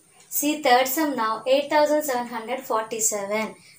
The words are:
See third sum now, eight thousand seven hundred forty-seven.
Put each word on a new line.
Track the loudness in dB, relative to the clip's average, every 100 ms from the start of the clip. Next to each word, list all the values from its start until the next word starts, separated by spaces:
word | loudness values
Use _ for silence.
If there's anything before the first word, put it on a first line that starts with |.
| _ _ -10
See | -4 -2 0
third | 4 4 4
sum | 0 -2 0
now, | -2 -2 2
eight | 2 4
thousand | 4 4 2
seven | 0 -2 -4
hundred | -8 -8 -8
forty-seven. | -2 -4 -2 -2 -2 -2 -4 -4 -4 -8 -20